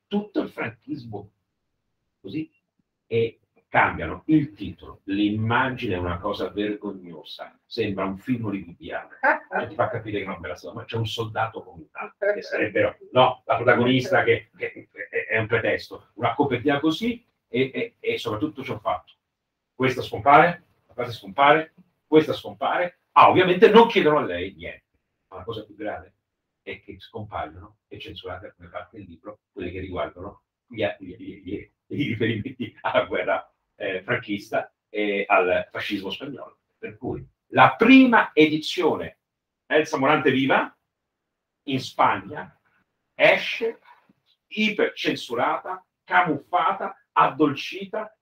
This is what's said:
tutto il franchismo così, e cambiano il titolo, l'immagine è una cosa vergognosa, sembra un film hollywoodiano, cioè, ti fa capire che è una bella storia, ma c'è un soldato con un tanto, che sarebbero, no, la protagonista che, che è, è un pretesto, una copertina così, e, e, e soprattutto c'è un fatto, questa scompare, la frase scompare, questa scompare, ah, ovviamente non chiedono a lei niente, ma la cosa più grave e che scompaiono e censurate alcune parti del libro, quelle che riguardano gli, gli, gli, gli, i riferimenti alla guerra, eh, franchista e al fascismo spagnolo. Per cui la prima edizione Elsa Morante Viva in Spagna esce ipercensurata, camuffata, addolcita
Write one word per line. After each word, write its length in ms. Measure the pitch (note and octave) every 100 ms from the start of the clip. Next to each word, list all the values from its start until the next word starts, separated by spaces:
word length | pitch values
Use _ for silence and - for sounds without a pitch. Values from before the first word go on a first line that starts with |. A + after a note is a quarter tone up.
| _
tutto 320 | G#3 G3+ -
il 80 | -
franchismo 800 | - A#2 - - D3 A#2 G2+ G2 _ _ _ _ _ _ _ _ _
così, 300 | - D3 - _ _ _ _ _ _
e 340 | - - - _ _ _
cambiano 540 | - - F2 D#3 - -
il 260 | D#3 D3
titolo, 480 | - G#2 F2+ - -
l'immagine 920 | - G2 G#2 G#2+ A2 A#2 C3 A#2+ A#2
è 40 | F2+
una 200 | F2+ F2
cosa 320 | G#2 G2+ F#2
vergognosa, 1080 | G2+ G#2 G#2 G#2 F#2 F2 D#2+ - - - _
sembra 400 | _ A2+ G#2+ F#2+
un 120 | G2 F#2+
film 300 | - B2 A2
hollywoodiano, 640 | G2 F2 E2+ - - - - C#4 D#4 -
cioè, 180 | - -
ti 60 |
fa 140 | - -
capire 300 | A2 A2 G2+
che 60 |
è 40 | F#2
una 100 | F2
bella 160 | F2+
storia, 240 | F2 D2+ G#2
ma 60 |
c'è 120 | - A2+
un 100 | A2
soldato 560 | - A2 G#2+ A2 A2+
con 120 | - -
un 120 | -
tanto, 420 | - G#3 - G3+
che 100 | G#3
sarebbero, 540 | - - G#2+ F3 F3 - -
no, 300 | A#2+ C3+ -
la 120 | - A2+
protagonista 680 | - A#2+ B2 C3 - -
che, 280 | A#2 A#2 - _
che 320 | - - - - -
è, 220 | - -
è 40 | A2
un 80 | A2
pretesto, 640 | A2+ A2 G2+ - - -
una 200 | - B2
copertina 460 | - C#3 A#2+ C3+ C#3
così, 440 | D#3 D#3 A3+ A#3 _ _ _
e, 220 | - C3
e, 240 | B2 - -
e 200 | - A#2
soprattutto 440 | A#2 G#2+ D4+ -
c'è 100 | -
un 80 | G#2+
fatto, 320 | - - - _ _ _ _ _ _
questa 280 | - C3 B2+
scompare, 600 | - A2 C3+ D3+ F3 - _ _ _
la 80 |
frase 180 | - A2+
scompare, 640 | A2 G2+ G2 C#3+ D#3 D#3 _ _ _ _
questa 260 | D#3 D3
scompare, 680 | - G#2+ G2+ C3 C3 - - _
ah, 160 | - -
ovviamente 400 | - F3+ F3+ A3
non 200 | G#3+ A#3
chiedono 300 | G3 D3+ D3+
a 60 |
lei 300 | A2+ F2 F#2+
niente, 300 | E2 E2+ - _ _ _ _ _
ma 100 | -
la 60 |
cosa 200 | G2 A2
più 100 | -
grave 420 | G2+ G#2 - - _ _ _ _ _ -
e 140 | -
che 180 | - F#2
scompaiono 800 | - A2+ G#2 F2 E2 E2 - _ _
e 140 | -
censurate 460 | - - F#2 F2+ -
alcune 220 | - F2
parti 280 | - - A2
del 100 | F#2
libro, 360 | E2 G#2 - _
quelle 180 | - F2+
che 80 | F#2
riguardano 640 | F2+ F2+ - - G2 - _ _ _
gli, 180 | A2 G#2 -
gli, 160 | F#2
gli, 280 | F2+ F#2+ -
gli, 260 | - G2+ - _ _
i 140 | - C#3+
riferimenti 680 | A2 A2 A2 G#2 - A2+ -
alla 240 | - -
guerra, 500 | F#2+ G2 F#2 F2 - _ _ _
eh, 260 | G2+ F#2
franchista 720 | G2 A#2+ G#2+ G#2 - - - _ _
e 360 | G#2+ G#2 G2+ G2+
al 400 | G2 F2+ F2+ F2+
fascismo 400 | - - G2+ G2
spagnolo. 480 | F#2+ C#3 B2+ - _ _ _
Per 200 | A2 G#2+
cui 280 | B2+ - - _ _
la 260 | - - -
prima 540 | A3+ C4 C4 A3+ -
edizione 840 | - D3+ D#3 - - D#3+ G#2+ - - _ _ _ _
Elsa 320 | _ D3 D#3 C#3+
Morante 360 | C3+ D3+ D3+
Viva 440 | C3 C3+ F3 - - _ _ _ _ _ _ _ _ -
in 100 | C3
Spagna 840 | - - C3 G2+ - D3 - _ _ _ _ _ _
esce 640 | - D3+ F#3 - - A3+ - _ - _ _ _ _ _
ipercensurata, 1400 | - G#3+ - A2+ - D#3+ C3+ - A#2+ - - - - - _
camuffata, 960 | - F3+ F3+ C3+ - F3+ F3+ F#3+ G3 - _
addolcita 1000 | - D#3+ C3+ D3+ C3 - F3+ G3+ G#3+ A3 -